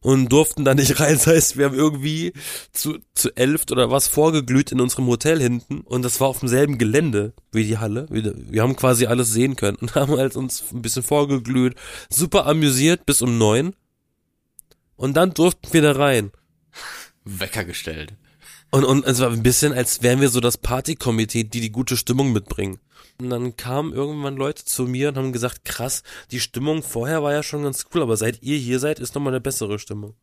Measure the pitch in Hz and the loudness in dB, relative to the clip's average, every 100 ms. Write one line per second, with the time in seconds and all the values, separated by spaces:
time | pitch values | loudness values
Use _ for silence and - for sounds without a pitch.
0 | 131 135 127 139 156 - 135 135 139 143 | 4 4 6 4 4 2 2 4 2 2
1 | 151 156 156 165 - 123 143 131 156 143 | 2 4 6 6 4 2 0 2 0 0
2 | 143 156 175 - - - - - 151 - | -4 -4 -6 -8 -12 -12 -10 -8 -6 -8
3 | _ - - - 127 143 - 123 117 135 | _ -4 -4 2 2 2 -2 0 2 2
4 | - - 156 156 123 131 139 127 127 - | 2 2 4 2 2 2 2 0 0 0
5 | 127 117 156 160 123 120 - 143 - 123 | 0 2 2 2 2 0 -6 -10 -4 -4
6 | 123 - 135 131 131 127 147 131 113 131 | -2 0 0 0 0 2 2 2 2 2
7 | 160 104 104 - _ 110 107 110 110 98 | 2 0 -2 -8 _ -2 0 -2 -2 -6
8 | 90 110 107 - 52 107 120 135 131 120 | -6 -4 -4 -6 -4 0 2 2 2 4
9 | 113 120 117 110 131 131 101 101 120 147 | 2 2 0 2 0 0 -2 -2 -4 -2
10 | 139 143 131 123 127 - - 120 120 131 | 0 0 0 -2 -8 -8 -10 -8 -6 -4
11 | 120 147 143 139 117 131 127 123 - - | 0 2 2 0 0 0 0 -2 -16 -18
12 | - - 175 202 147 156 151 131 147 175 | -6 -2 2 2 2 2 4 4 4 2
13 | - 139 127 117 107 113 165 - _ _ | 0 0 2 4 4 4 0 -6 _ _
14 | _ _ _ _ _ - _ _ _ _ | _ _ _ _ _ -20 _ _ _ _
15 | 131 143 185 160 175 - - 165 147 135 | -2 2 2 4 2 2 0 4 4 4
16 | 143 127 101 _ _ _ _ - - - | 2 2 -2 _ _ _ _ -18 -16 -16
17 | - _ - 95 92 113 87 85 - 78 | -20 _ -14 -8 -6 -6 -6 -8 -8 -10
18 | 76 - _ _ - - _ 135 131 139 | -12 -16 _ _ -20 -20 _ 2 4 2
19 | 131 123 127 117 117 123 147 127 120 - | 2 0 0 2 2 4 0 0 -2 0
20 | 120 127 139 120 120 - - 127 143 160 | 2 4 4 4 0 -2 -2 -4 -4 -4
21 | 127 110 110 120 110 117 113 107 131 120 | -2 0 0 -2 -4 -4 -6 -4 -4 -4
22 | - 127 139 107 - - 98 92 _ _ | -2 0 2 0 -2 -6 -6 -8 _ _
23 | _ _ 123 120 123 117 123 131 156 120 | _ _ -8 -4 -6 -8 -6 -4 -4 -4
24 | 143 151 139 135 139 160 - - 127 127 | -6 -6 -8 -4 -6 -6 -8 -4 -2 0
25 | 143 135 131 123 123 - - - 123 - | -2 -2 -4 -4 -6 -6 -12 -8 -6 -6
26 | - - - 123 - - 143 160 - 120 | -10 -20 -12 -8 -6 -4 -2 -2 -4 -6
27 | 123 160 147 147 147 147 143 131 - 175 | -2 -2 0 -2 -4 -4 -4 -6 -4 -2
28 | 131 110 110 117 123 147 120 127 143 156 | 0 0 -2 -4 -4 -4 -2 -2 -2 -4
29 | 123 147 143 131 135 131 104 107 - 104 | -6 -4 -4 -2 -4 -6 -6 -6 -8 -12
30 | 104 113 | -12 -18